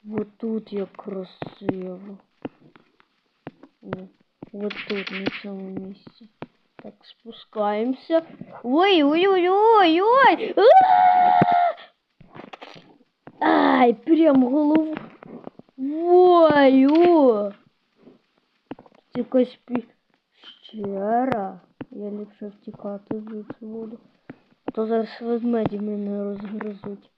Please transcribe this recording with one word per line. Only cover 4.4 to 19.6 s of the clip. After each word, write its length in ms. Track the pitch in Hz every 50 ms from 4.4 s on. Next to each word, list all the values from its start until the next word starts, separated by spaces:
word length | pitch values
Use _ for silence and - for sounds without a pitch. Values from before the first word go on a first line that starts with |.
| - -
вот 220 | - 202 208 208 208 - - -
тут, 240 | 214 196 190 -
на 140 | 190 190 196 196 - -
цьому 280 | - 202 196 190 190 190
місці. 580 | 190 190 190 190 196 _ _ - _ _ 226 208 _ _ - _ _ _ _ _ _
Так, 180 | - - 208 _ _
спускаємося. 1200 | _ - - _ _ 226 226 - - _ _ 220 208 208 214 214 226 254 262 - - - 330 330 330 - - - - - - -
Ой, 420 | - 240 254 320 370 403 392 330 285
ой, 240 | 277 302 339 359 392
ой, 200 | 392 370 339 359
ой, 520 | 381 403 427 453 466 427 381 330 320 339
ой! 520 | 381 453 494 539 539 440 349 - - - - - 392 494 679 762 740 762 740 740 740 740 719 740 719 719 740 719 719 719 698 698 698 698 - - - _ _ _ _ _ _ _ - _ _ - - - - _ - - - - _ _ _ _ _ _ _ _ _ - _ _
А! 60 | 302
Ай, 460 | 311 320 302 285 277 269 262 254 240
прям 500 | 226 - - 311 330 311 330 311 277 269
головою! 520 | 254 240 262 302 302 294 311 320 311 311 302 - - - - _ - - - - - - _ - _ _ _ - 262 277 294 320 339 349 349 359 359 359 349 339 330 311 294 285 277 262 269 269 262 277 302 330 349 349 349 320 277 254 226 208 208 202 202 _ _ _ _ _ _ _ _ _ _ - _ _ _ _ _ _ _ _ _ _ _ _ - - _ _ _ _ _ _ _
Якась 440 | 247 233 - - 262 247 - - _